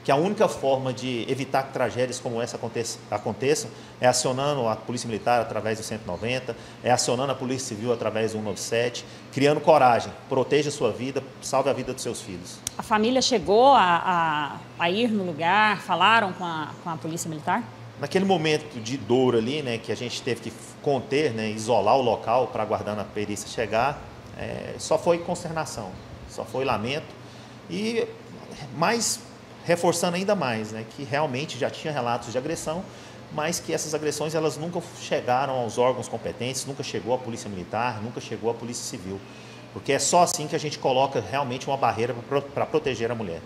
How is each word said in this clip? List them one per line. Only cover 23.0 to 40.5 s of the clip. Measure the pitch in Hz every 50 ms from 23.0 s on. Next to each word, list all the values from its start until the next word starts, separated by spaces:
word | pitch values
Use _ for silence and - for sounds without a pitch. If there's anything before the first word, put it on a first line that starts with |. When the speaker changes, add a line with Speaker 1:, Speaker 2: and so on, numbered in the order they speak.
| 98
Speaker 1:
perícia | - - 107 104 98 104 98 - -
chegar, | - - 117 101 107 110 123 139 - - - - - - - - -
é, | - 101 110 120 120 - - - 117
só | - - 165 156
foi | - 180 170 170
consternação, | 170 - 175 - - 165 160 160 156 - - - 110 95 95 - - - - - - -
só | - - 107
foi | - - 110 135
lamento | 135 120 104 104 120 139 151 - - - - - - - - - - - - - -
e | 170 185 214 220 240 226 - - - - - - - - - - - - 147 139 123
mais, | 139 170 185 226 233 214 - - - - - - - - - - - -
reforçando | - 170 175 175 180 160 - - 180 170 175
ainda | 196 196 208
mais, | 196 147 127 117 110 110 107
né, | 110 110 113 117 - -
que | 143
realmente | 113 127 143 156 151 123 127 151 156 - 123
já | 131 120
tinha | - - - 160 147
relatos | 147 120 120 120 123 - -
de | 110 127
agressão, | 127 151 165 165 - - 156 175 196 - - - - - - - - - -
mas | 151 151 160 175 -
que | - -
essas | 160 156 - 156 151
agressões | 147 156 151 139 - 151 160 156
elas | 165 156 156 135 139
nunca | 151 175 175 185 170 - - -
chegaram | - - 175 147 110 120 123 127 139 139 131
aos | 131 120 110 101 -
órgãos | 123 127 127 120 113 -
competentes, | - 117 - 92 82 - 117 123 131 127 -
nunca | 135 143 -
chegou | 135 - - 113 90 107 123
à | 123
Polícia | - 117 117 107 - 110
Militar, | 101 92 87 - - 107 117 123 117 110
nunca | 104 113 117 -
chegou | - - 117 104 98 113
à | 117
Polícia | 117 123 117 120 - -
Civil, | - - 120 90 95 98 98 - - - - - - - - - - -
porque | - - -
é | 139 139
só | - - - 175 175
assim | 165 - - 151
que | 151